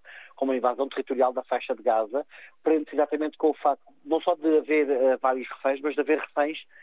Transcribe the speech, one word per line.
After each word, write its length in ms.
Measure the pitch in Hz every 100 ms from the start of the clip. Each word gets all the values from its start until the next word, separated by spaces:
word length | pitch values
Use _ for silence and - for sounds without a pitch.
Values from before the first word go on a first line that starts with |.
| - - - -
com 80 |
uma 100 | 135
invasão 320 | 131 123 120 135
territorial 420 | - 131 127 127
da 100 | 123
faixa 300 | - 123 -
de 80 | 113
Gaza, 440 | 110 110 107 131 - - - _
prende-se 320 | 160 156 147
exatamente 440 | 143 143 151 151 -
com 120 | 156
o 40 |
facto 280 | 143 147 139 _ _
não 160 | 143 156
só 140 | 180
de 240 | 165 160 156
haver, 320 | 143 151 143
eh, 260 | 135 131 127
vários 320 | 131 127 123
reféns, 320 | - 135 139
mas 140 | 147
de 80 | 143
haver 160 | 135 151
reféns 400 | - 151 147 160 - -